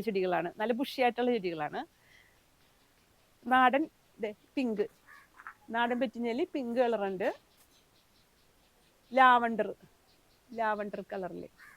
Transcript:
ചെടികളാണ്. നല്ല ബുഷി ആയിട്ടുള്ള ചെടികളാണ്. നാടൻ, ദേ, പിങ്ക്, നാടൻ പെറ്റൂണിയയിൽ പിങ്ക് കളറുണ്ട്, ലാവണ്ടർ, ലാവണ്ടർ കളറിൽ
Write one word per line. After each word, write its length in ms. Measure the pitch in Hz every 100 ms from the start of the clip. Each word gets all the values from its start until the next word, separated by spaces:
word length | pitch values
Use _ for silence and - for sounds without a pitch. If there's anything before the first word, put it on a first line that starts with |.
| 214
ചെടികളാണ്. 420 | 190 185 170 175 -
നല്ല 120 | 220
ബുഷി 280 | 233 285 -
ആയിട്ടുള്ള 300 | 247 240 247 233
ചെടികളാണ്. 440 | 180 160 151 202 339 _ _ - _ _ _ _ _ _ _ _ _ _ _ _ 240 254
നാടൻ, 300 | 254 269 311 - _ -
ദേ, 140 | 214 208 _ -
പിങ്ക്, 280 | 254 208 - - - - - - - - -
നാടൻ 260 | 226 240 240
പെറ്റൂണിയയിൽ 460 | 214 226 240 233 359
പിങ്ക് 260 | 302 240 233
കളറുണ്ട്, 560 | 240 220 196 185 247 415 _ _ _ _ _ _ _ _ _ _ _ _ _ _ _ _ _ 247
ലാവണ്ടർ, 500 | 254 247 233 220 208 - - _ _ _ _ _ _ 226
ലാവണ്ടർ 420 | 220 208 208 202 190
കളറിൽ 320 | 196 180 175 - - -